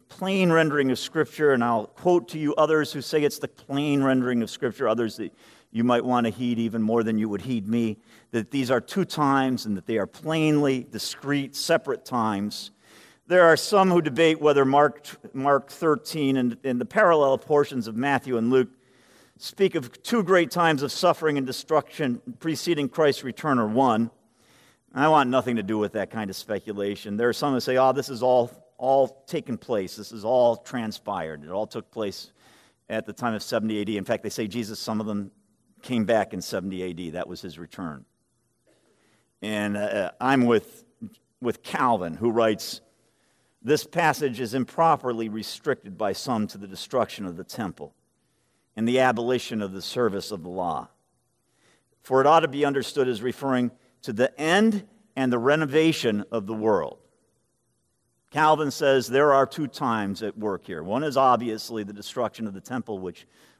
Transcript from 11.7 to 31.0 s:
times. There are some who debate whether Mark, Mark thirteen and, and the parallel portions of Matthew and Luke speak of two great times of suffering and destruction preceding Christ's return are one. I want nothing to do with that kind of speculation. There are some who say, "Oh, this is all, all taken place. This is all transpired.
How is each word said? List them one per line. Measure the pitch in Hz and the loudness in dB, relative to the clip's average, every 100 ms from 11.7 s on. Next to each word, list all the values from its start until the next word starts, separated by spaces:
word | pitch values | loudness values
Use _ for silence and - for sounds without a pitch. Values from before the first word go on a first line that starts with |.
| 165 139 117 | 0 0 -8
times. | - 123 110 101 104 - - _ _ - - _ - | -4 -2 0 -2 -4 -8 -14 _ _ -20 -20 _ 0
There | 180 170 | 6 6
are | 156 | 6
some | - 208 190 | 4 4 6
who | 175 | 4
debate | 151 127 165 156 | 2 4 4 4
whether | 147 143 135 | 4 6 6
Mark, | 139 147 - - - 107 | 6 4 2 -16 -18 -12
Mark | 135 139 139 139 | -4 2 2 0
thirteen | - 165 143 - 160 139 135 | -4 0 0 -2 -4 0 2
and, | 123 117 | 0 -2
and | 135 123 | -4 -4
the | 117 | -2
parallel | 214 196 160 139 135 | 2 4 6 4 2
portions | - 147 143 131 110 | 2 2 2 -2 -6
of | 110 | -4
Matthew | 139 135 131 117 | 0 -2 0 0
and | 117 | 4
Luke | 131 127 _ _ _ _ _ _ _ | 4 2 _ _ _ _ _ _ _
speak | - - 190 165 | -10 0 0 0
of | 120 - | -6 -12
two | - 240 | -2 0
great | 170 185 165 | 4 4 4
times | 170 165 147 | 2 2 2
of | 139 | -2
suffering | - 175 151 160 143 | 0 2 2 0 -2
and | 131 | -4
destruction | - - 156 - - 139 120 - 117 | -6 0 0 0 -4 -4 -4 -8 -8
preceding | 165 151 - 156 139 | -6 -4 -2 -2 -2
Christ's | - 151 127 | 2 2 2
return | 131 - - 127 | -4 -6 0 0
are | 107 | 2
one. | 113 135 110 117 _ _ _ _ _ _ _ _ | 2 4 2 0 _ _ _ _ _ _ _ _
I | 131 151 | 0 4
want | 156 127 | 4 4
nothing | 127 127 117 | 2 0 -2
to | |
do | 98 110 | -2 -2
with | 104 | -2
that | 110 95 | -2 -6
kind | 110 101 | -6 -8
of | 92 | -8
speculation. | - 101 - 101 202 - 107 104 | -8 -8 -6 -6 -4 -6 -6 -2
There | 120 | 0
are | |
some | 110 147 | 0 -2
who | 131 | -2
say, | 131 127 | 0 2
"Oh, | 131 | 4
this | 135 135 | 2 -4
is | 120 | -2
all, | 127 123 120 - _ - | 2 2 2 -4 _ -6
all | 127 135 131 - - | 2 4 2 0 -10
taken | 160 131 117 | -8 -6 -8
place. | - 110 92 107 | -4 -4 -4 -10
This | 104 | -16
is | 113 | -8
all | 107 127 120 110 | 0 4 4 2
transpired. | - 123 110 - | -4 -8 -6 -8